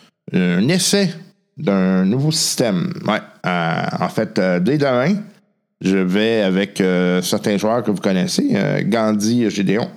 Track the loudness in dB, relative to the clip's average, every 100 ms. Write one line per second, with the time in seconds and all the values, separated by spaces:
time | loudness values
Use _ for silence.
0 | -20 _ -6 -2 0 2 2 0 2 2
1 | 0 -4 -14 _ _ -6 -2 0 2 2
2 | 2 2 0 0 -2 0 0 0 -2 -4
3 | -4 -4 -6 -8 -4 -2 -2 -2 -4 -4
4 | -4 -2 -4 0 0 0 0 2 2 2
5 | 0 0 -4 -16 _ _ _ _ 0 2
6 | 2 2 2 2 2 2 0 0 2 2
7 | 2 2 0 -2 0 0 0 0 0 -2
8 | 0 0 0 0 0 0 0 -2 -2 0
9 | 0 0 0 0 0 0 0 0 -2